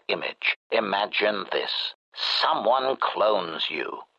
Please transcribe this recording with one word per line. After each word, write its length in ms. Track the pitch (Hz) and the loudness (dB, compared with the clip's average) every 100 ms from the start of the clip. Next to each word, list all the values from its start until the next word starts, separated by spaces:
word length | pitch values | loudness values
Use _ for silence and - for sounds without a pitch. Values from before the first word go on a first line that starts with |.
| _ | _
image, 500 | 95 71 - - - _ | -4 -4 -4 -4 -4 _
imagine 760 | 113 110 98 104 - 104 104 92 | 0 2 0 0 0 0 0 -2
this. 420 | 73 - - - - _ | -4 -2 -4 -6 -8 _
Someone 840 | - - - 131 156 107 127 131 131 | -8 -4 0 2 2 4 4 4 0
clones 720 | - - 101 107 87 78 - | 0 2 4 4 2 -4 -4
you. 320 | 78 65 - - | -4 -6 -8 -14